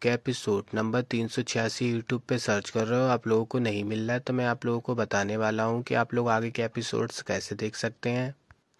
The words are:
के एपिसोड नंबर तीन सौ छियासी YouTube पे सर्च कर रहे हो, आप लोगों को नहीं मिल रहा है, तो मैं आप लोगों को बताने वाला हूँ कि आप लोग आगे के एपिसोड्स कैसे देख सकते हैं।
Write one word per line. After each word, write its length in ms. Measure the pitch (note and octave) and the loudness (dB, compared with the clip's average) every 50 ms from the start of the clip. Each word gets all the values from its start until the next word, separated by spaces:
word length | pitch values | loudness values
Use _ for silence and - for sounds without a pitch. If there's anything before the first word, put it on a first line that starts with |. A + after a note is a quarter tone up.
के 80 | - A#2+ | 0 0
एपिसोड 540 | A#2+ A#2 - C3+ A#2+ - - A2 G#2 G2+ - - - | 0 2 0 -4 -4 -2 0 0 0 0 0 -2 -2
नंबर 260 | A2 A2 A2 A2+ B2 | -2 0 0 0 -2
तीन 260 | B2 - B2+ A#2 A2+ | 0 0 -2 -2 -2
सौ 140 | A2 - C3 | 0 -2 -4
छियासी 500 | A#2 - - A#2 A2+ A2 - - B2+ A#2+ A#2 | -4 -2 0 0 0 0 0 0 0 0 0
YouTube 280 | A#2 A#2 - B2+ A#2+ - | -2 -2 -2 -4 -4 0
पे 100 | - B2+ | -2 -2
सर्च 320 | A#2+ - - G#2+ G2+ - - | 0 2 2 0 0 0 -2
कर 160 | - A2+ A2+ | -2 -2 0
रहे 140 | A2+ B2 B2 | 2 2 2
हो, 60 | C3 | 4
आप 220 | B2+ B2 A#2 - | 2 2 2 2
लोगों 180 | A#2 A2 A2+ A2+ | 2 2 2 2
को 140 | - - B2+ | 2 0 0
नहीं 240 | A#2+ A2 G#2 G#2 G#2 | 0 2 0 0 -2
मिल 160 | G#2 A2 A2 | -2 -2 -2
रहा 140 | A2+ A#2 A#2+ | 0 0 -2
है, 60 | B2+ | -2
तो 140 | - - B2+ | 0 0 0
मैं 120 | B2 B2 | 2 2
आप 200 | A#2+ A#2 A#2+ - | 0 0 0 0
लोगों 140 | A#2+ A#2 A#2 | 0 -2 0
को 160 | - - B2 | -2 -2 0
बताने 420 | A#2 G#2+ G2+ - G2+ G2+ G2+ G#2+ | 0 0 2 2 0 2 2 0
वाला 260 | A2 A2 A2 A2 A2 A2 | 0 0 0 2 2 0
हूँ 180 | A2+ A#2 A#2+ B2 | 0 0 -2 -2
कि 100 | - B2 | 0 2
आप 200 | A#2+ A#2 - A#2+ | 2 2 2 0
लोग 160 | A#2+ A#2+ A#2 | 0 2 2
आगे 200 | A2 A2+ A2+ A#2 | 2 2 0 -2
के 100 | A2+ A#2+ | -2 -2
एपिसोड्स 600 | A#2 A2+ - B2 A2 - - A2+ A#2 A#2 - - | -2 -2 -2 -4 -4 -2 -2 -2 -2 -2 -4 -8
कैसे 340 | - - F2+ G2 - - G#2 | -4 -4 -4 -4 -2 -6 -6
देख 200 | - A2 A2 - | -4 -4 -6 -4
सकते 340 | - - A2+ - - - B2 | -4 -4 -4 -4 -4 -2 -2
हैं। 240 | A#2+ B2 B2+ C3+ C#3 - _ _ - _ _ _ _ | 0 0 -2 -4 -6 -10 _ _ -20 _ _ _ _